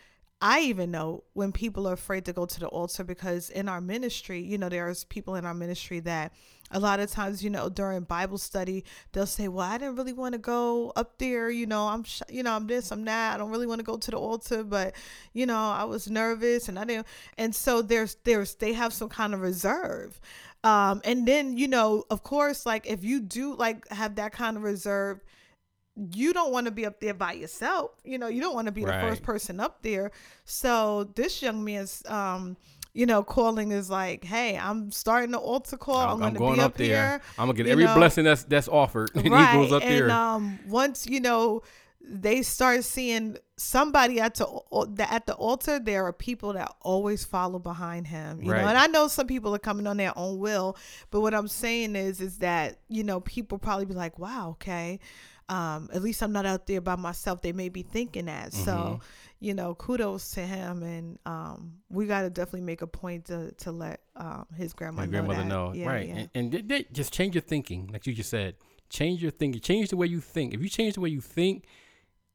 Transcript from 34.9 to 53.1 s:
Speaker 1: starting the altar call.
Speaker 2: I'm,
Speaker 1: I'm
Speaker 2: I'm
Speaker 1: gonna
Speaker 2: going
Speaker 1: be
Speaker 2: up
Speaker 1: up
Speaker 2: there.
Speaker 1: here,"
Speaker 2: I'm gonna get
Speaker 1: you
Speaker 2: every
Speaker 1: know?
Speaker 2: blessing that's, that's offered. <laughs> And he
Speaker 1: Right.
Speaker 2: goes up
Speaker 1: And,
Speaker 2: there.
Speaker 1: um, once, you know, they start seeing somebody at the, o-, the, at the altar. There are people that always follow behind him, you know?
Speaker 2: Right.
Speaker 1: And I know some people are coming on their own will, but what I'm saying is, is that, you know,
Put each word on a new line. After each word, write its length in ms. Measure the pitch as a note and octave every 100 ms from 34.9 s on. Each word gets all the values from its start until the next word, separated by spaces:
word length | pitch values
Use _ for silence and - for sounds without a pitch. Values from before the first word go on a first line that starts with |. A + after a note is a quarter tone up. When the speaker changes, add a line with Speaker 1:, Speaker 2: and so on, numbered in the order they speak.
Speaker 1:
starting 400 | - - A#3 A#3+
the 80 | A#3+
altar 380 | - B3+ - C4
call. 200 | - C4
Speaker 2:
I'm, 120 | B3
Speaker 1:
I'm 60 |
Speaker 2:
I'm 60 | - G#3+
Speaker 1:
gonna 40 | A#3
Speaker 2:
going 160 | A#3+ C3
Speaker 1:
be 40 |
Speaker 2:
up 40 | C4+
Speaker 1:
up 40 | -
Speaker 2:
there. 80 | A#2
Speaker 1:
here," 360 | A2 - C#4+ - -
Speaker 2:
I'm 80 | A#2+
gonna 60 | A#2+
get 100 | A#2+
Speaker 1:
you 60 |
Speaker 2:
every 120 | C#3+
Speaker 1:
know? 100 | -
Speaker 2:
blessing 300 | A3 E3 -
that's, 200 | D#3 D3
that's 240 | - C#3+ -
offered. 420 | D3+ C3+ A2+ A2
<laughs> 40 |
And 100 | -
he 60 | C3+
Speaker 1:
Right. 220 | B3+ C#4
Speaker 2:
goes 180 | C#3 C#3
up 100 | C#3+
Speaker 1:
And, 100 | B3
Speaker 2:
there. 180 | B3 A#2+
Speaker 1:
um, 480 | A3+ A3+ A3 G#3 G3 G3
once, 400 | A3+ C#4 B3+ -
you 140 | C4+
know, 420 | B3 A#3 A3+ A3 - - _ _ -
they 340 | G3 G#3 B3+
start 420 | B3 - B3+ B3
seeing 520 | A#3+ - B3 A3+ A3 G#3 - -
somebody 640 | - B3+ D4+ C#4+ B3 A#3+
at 160 | A3+ A3+
the, 100 | A3+
o-, 380 | - - G#3+
the, 260 | G#3 G3+ G#3+
at 140 | A3+ -
the 80 |
altar. 440 | - A#3 C4 - F#3+
There 240 | A3 G3+
are 80 | F#3
people 400 | F3 - A#3+ G#3
that 220 | G3 - -
always 440 | - F#3+ G#3 G#3
follow 340 | - F#3+ F3+ F3+
behind 480 | F3 E3+ F3 E3+ D#3+
him, 340 | D#3+ D#3 D#3+
you 80 | F#3
know? 40 |
Speaker 2:
Right. 100 | A3
Speaker 1:
And 140 | G#3 A#3+
I 80 | D#4
know 220 | D#4+ D4+
some 180 | - B3+
people 280 | C4 G#3+
are 40 | G3+
coming 280 | G#3+ G#3 G3+
on 100 | G3+
their 200 | F#3+ -
own 220 | F3+ F#3+
will, 380 | G#3 G#3 F#3 F#3+ - - -
but 100 | G#3
what 140 | G#3+
I'm 140 | G#3+ G#3
saying 480 | - A#3 A#3 A3 G3+
is, 240 | F#3+ F#3+
is 180 | F#3+ F3+
that, 400 | F3+ E3+ C#3+ - _
you 140 | A3
know, 180 | G#3